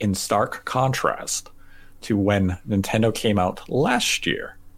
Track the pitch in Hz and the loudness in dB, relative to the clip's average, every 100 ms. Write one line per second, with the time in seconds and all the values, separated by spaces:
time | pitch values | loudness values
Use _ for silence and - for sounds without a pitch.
0 | 107 95 - 104 120 - - 127 135 127 | 0 0 2 2 2 -4 -4 0 2 2
1 | 71 - - - - - - - - - | 0 -2 -4 -6 -8 -18 -20 -20 -20 -12
2 | - 104 98 101 92 87 - 101 95 110 | -2 2 4 4 2 0 -2 0 2 2
3 | 113 - 117 104 92 - - - 160 240 | 2 2 0 2 2 -2 -4 0 2 2
4 | - - - - - - - | 0 -2 -2 -4 -6 -14 -20